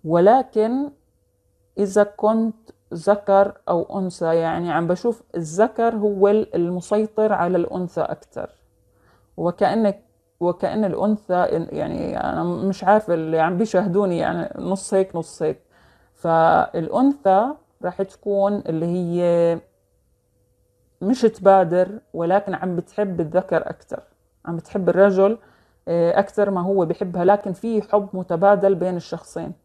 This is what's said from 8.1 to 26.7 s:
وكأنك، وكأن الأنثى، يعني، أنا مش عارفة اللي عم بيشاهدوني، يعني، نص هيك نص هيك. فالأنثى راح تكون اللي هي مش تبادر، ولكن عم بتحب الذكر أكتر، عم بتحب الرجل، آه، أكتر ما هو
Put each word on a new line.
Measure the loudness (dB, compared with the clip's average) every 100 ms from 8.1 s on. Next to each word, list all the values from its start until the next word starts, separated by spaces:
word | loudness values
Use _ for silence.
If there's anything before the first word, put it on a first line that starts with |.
| -6 _ -14 -14 _ _ _ _ _ _ _ _ -6
وكأنك، | -6 0 0 2 0 -2 _ _ _ _
وكأن | -4 -2 -4 -2 -4
الأنثى، | -2 -2 -2 -2 -2 0 -2 -4
يعني، | -8 -6 -6 -6 -6
أنا | -6 -4
مش | -4 -4 -4 -2
عارفة | 2 2 2
اللي | -4 -2 0
عم | 0 0
بيشاهدوني، | 0 0 0 0 0 -2
يعني، | -2 -4 -8 -8
نص | -6 -6 -2
هيك | 0 0 -4
نص | -10 -6
هيك. | -6 -6 _ _ _ _ _
فالأنثى | _ 0 2 4 4 2 -4 -4 2 2 2 2 2 2 -6 _ _
راح | -8 -6
تكون | -8 -6 -4 0 0
اللي | -2 -4 -4 -2
هي | -2 -2 0 2 2 2 0 _ _ _ _ _ _ _ _ _ _ _ _ _ _
مش | -2 2
تبادر، | 0 4 6 6 4 2 0 -4 _
ولكن | -6 0 0 0
عم | -6 -4 -6
بتحب | -6 -6 -4 -4
الذكر | -2 -2 -2 -4 -4
أكتر، | -14 _ -14 _ _ _ _ -10
عم | -10
بتحب | -6 -2 0
الرجل، | 6 6 6 2 2 _ _ _ _ -4
آه، | 0 2 2
أكتر | 0 0 0
ما | 0
هو | 0